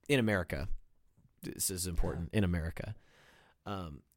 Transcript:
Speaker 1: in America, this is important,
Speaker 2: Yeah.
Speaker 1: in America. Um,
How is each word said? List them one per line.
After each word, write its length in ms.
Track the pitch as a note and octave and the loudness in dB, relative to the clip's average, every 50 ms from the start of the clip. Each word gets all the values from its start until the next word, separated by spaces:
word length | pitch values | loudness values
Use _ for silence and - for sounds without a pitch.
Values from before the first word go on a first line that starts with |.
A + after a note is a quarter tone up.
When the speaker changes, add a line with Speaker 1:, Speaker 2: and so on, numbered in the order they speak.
| _ - | _ 2
Speaker 1:
in 100 | C#3+ C3+ | 4 4
America, 500 | A#2 A2 G#2+ F#2+ E2+ - - C#2+ C#2 - - - - - _ _ _ _ _ _ - _ _ _ - | 6 6 4 2 2 0 -4 -4 -2 -2 -2 -2 -4 -8 _ _ _ _ _ _ -20 _ _ _ -12
this 280 | - - - - - | -10 -6 -4 -4 -2
is 160 | F#2+ F2+ F2 | -2 -2 -4
important, 420 | F#2 E2+ E2+ - F2+ - D#2 E2+ D#2+ - | -2 0 2 2 2 0 -2 -4 0 2
Speaker 2:
Yeah. 60 | G#2+ | 2
Speaker 1:
in 60 | G2+ | 4
America. 500 | F2 F2 E2+ D#2 D#2+ - - - - A2 - - _ _ - - - - - - _ _ _ _ | 4 2 2 0 -2 -4 -6 -6 -8 -10 -12 -16 _ _ -20 -20 -20 -20 -20 -20 _ _ _ _
Um, 380 | - G2+ G2 F2+ E2 D2 - - _ _ | -8 -6 -6 -6 -8 -10 -14 -16 _ _